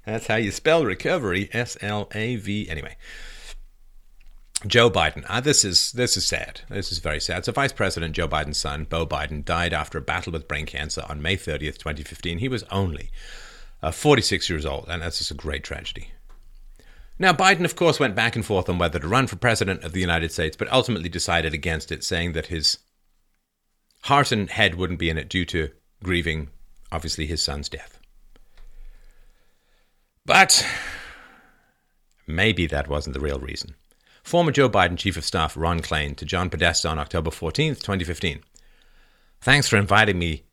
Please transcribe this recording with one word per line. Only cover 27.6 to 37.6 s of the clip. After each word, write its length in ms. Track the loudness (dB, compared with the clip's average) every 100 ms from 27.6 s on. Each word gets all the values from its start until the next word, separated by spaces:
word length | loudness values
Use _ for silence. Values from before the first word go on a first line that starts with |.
| -8
death. 300 | -12 -14 -20 -20 -20 -20 -20 -20 -20 -18 -16 -16 -18 -20 -20 -20 _ _ _ _ _ _ _ _ _ 4
But 400 | 6 8 6 2 -4 -8 -12 -14 -18 -20 -20 _ _ _ _ _ _ _ _ -6
maybe 400 | 2 4 4 2
that 220 | 0 -2
wasn't 260 | -2 -2
the 60 | -4
real 200 | -4 -4
reason. 360 | -6 -10 -12 -16 _ _ _ _
Former 280 | 0 2 4
Joe 160 | 4 4
Biden 300 | 6 4 4
Chief 200 | -2 -2
of 60 |
Staff 320 | -2 0 0 0
Ron 260 | 0 0
Klain 340 | 0 0 -2 -4
to 80 | -4
John 240 | -2 -2
Podesta 400 | 2 2 2 0
on 80 | -2
October 320 | -2 -2 -2
fourteenth, 540 | -4 -4 0